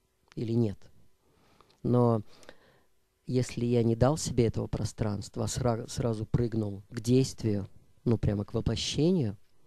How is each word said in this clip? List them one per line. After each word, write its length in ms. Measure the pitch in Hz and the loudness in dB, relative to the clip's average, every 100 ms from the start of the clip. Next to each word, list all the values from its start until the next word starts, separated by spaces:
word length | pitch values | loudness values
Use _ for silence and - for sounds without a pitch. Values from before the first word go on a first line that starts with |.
| _ _ _ | _ _ _
или 180 | - 113 | -8 -2
нет. 260 | 117 110 95 - - - _ _ _ _ _ _ _ | 0 0 -2 -14 -20 -20 _ _ _ _ _ _ _
Но 400 | 123 120 120 113 - - - - _ _ _ _ _ _ - | 2 4 6 4 -2 -16 -20 -20 _ _ _ _ _ _ -4
если 400 | 127 123 - 120 | -2 -2 -4 0
я 160 | 120 | 2
не 140 | 117 113 | 2 4
дал 200 | 123 160 | 4 2
себе 300 | - 123 113 | 0 2 2
этого 200 | - 110 | 0 -4
пространства, 800 | - 104 - 110 104 - - | -4 -4 -2 -2 -2 -6 -6
а 40 | 117 | -4
сра-, 380 | - 123 113 123 | -2 0 -2 -4
сразу 360 | - 123 107 | -4 -2 -2
прыгнул 580 | 107 - 120 110 104 98 - | -2 0 0 0 -2 -6 -10
к 120 | 117 | -6
действию, 680 | 107 127 131 - 113 101 98 - - - | 2 4 2 -2 -2 -2 -4 -12 -20 -6
ну, 140 | - 110 | 0 2
прямо 260 | - 101 | 2 0
к 100 | 104 | -2
воплощению, 840 | 113 - 110 - - 156 185 110 98 - - | -4 -2 -2 -4 0 2 2 0 -6 -16 -20